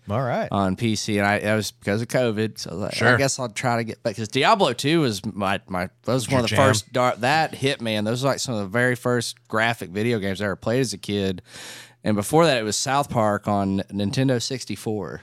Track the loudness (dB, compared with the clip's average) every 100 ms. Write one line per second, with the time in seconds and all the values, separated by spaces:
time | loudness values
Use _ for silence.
0 | -6 -4 -2 -4 -2 0 0 0 -2 -2
1 | -2 2 2 2 2 0 -2 -6 -2 -2
2 | 0 0 0 0 -4 -4 -10 -8 -6 2
3 | 4 4 2 0 -6 -2 0 0 -2 -4
4 | -4 -4 -2 2 4 4 4 2 2 4
5 | 2 0 -6 -2 0 -2 -4 -4 -4 _
6 | -2 -2 2 0 2 4 4 4 0 0
7 | 2 2 2 2 0 0 -2 0 -2 0
8 | 0 0 0 -2 -2 -4 -2 0 0 0
9 | 0 0 -2 -10 _ 0 0 0 -6 -2
10 | 0 0 -2 -2 -4 -2 -2 0 0 -4
11 | -4 0 0 -2 -10 -18 -16 -18 -20 _
12 | -2 -2 2 4 4 2 0 -2 0 0
13 | 0 2 2 0 0 0 0 -2 -4 -4
14 | -2 0 0 0 -2 -8 -8 -8 -6 -6
15 | -6 -10